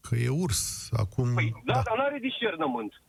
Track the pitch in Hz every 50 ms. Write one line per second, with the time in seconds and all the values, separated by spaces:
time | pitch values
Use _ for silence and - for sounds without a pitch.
0 | - - 120 117 120 123 131 156 185 175 - - - - - - - - - 113
1 | 104 98 - - 127 120 120 117 113 113 110 - - - - - - - 233 240
2 | 277 285 285 285 226 262 - - 240 214 175 - - 143 127 117 110 104 - -
3 | _